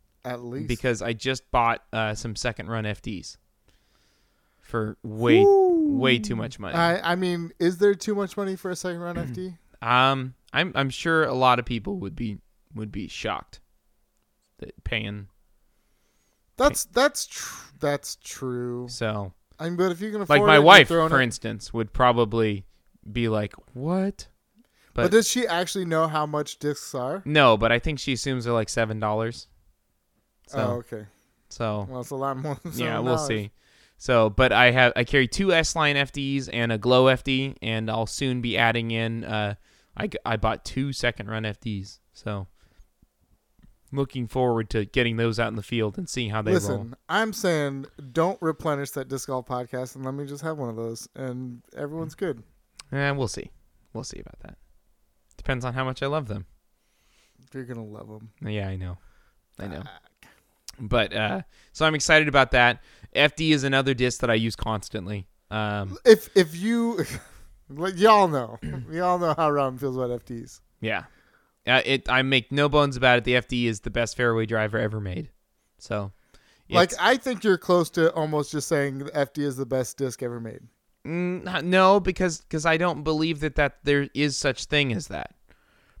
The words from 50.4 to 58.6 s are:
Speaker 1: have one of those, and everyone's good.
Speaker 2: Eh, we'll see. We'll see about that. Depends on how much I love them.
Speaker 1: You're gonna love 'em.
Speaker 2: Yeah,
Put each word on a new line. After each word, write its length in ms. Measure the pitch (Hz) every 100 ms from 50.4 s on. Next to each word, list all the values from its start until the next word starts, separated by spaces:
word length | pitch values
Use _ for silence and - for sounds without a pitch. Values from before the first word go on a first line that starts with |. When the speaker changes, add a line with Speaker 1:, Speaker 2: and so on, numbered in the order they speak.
Speaker 1:
have 140 | 160 156
one 120 | 123
of 60 | 113
those, 320 | 113 113 - -
and 460 | 135 123 127 120 _ -
everyone's 400 | 143 160 160 -
good. 280 | 185 120 - _ _ - -
Speaker 2:
Eh, 200 | 135 143
we'll 160 | 139 123
see. 240 | - - - _ _ _
We'll 100 | 110
see 160 | - -
about 200 | - -
that. 160 | - - _ _ _ _ _ _ _ -
Depends 260 | - 127 123
on 80 |
how 100 | 123 131
much 180 | 127
I 40 | 139
love 200 | 151 123
them. 180 | 104 87 _ _ _ _ _ _ _ _ _ 131
Speaker 1:
You're 100 | 135 123
gonna 180 | 117
love 260 | 110 107 107
'em. 220 | 107 110 _ -
Speaker 2:
Yeah, 200 | 107